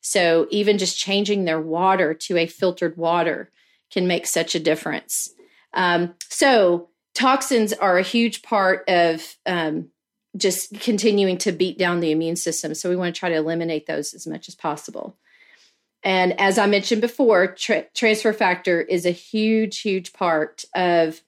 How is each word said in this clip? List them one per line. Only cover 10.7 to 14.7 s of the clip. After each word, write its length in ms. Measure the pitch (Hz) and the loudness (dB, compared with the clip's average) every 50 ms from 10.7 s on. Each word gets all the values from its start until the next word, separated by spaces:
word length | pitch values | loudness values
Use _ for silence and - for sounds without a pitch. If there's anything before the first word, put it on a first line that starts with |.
| 208 208 | -12 -8
continuing 600 | - - 226 202 - 233 202 202 196 190 185 180 | -2 -2 -2 2 2 2 2 4 2 2 0 -2
to 120 | - 208 | -2 -4
beat 280 | 180 160 180 185 160 - | -2 0 -2 -2 -2 -2
down 220 | 180 175 175 175 | -2 0 0 0
the 100 | 170 160 | 0 0
immune 240 | 156 156 165 165 170 | 0 0 0 -2 -4
system. 400 | 175 - 170 156 - - 160 156 | -4 -4 -4 -6 -6 -6 -8 -8
So 140 | 156 - 185 | -6 -4 -4
we 60 | 180 | -4
wanna 180 | 180 185 175 170 | -2 -2 -4 -6
try 160 | - - 180 | -6 -6 -2
to 60 | 170 | -2
eliminate 520 | 156 156 160 165 170 170 165 160 156 151 - | -2 -2 -2 -2 -4 -4 -4 -4 -6 -6 -6
those 260 | 160 151 147 - - | -6 -6 -6 -8 -10
as 140 | - - 165 | -12 -14 -12
much 200 | 156 175 - - | -12 -12 -14 -18
as 60 | 180 | -20
possible. 640 | _ - 160 | _ -6 -6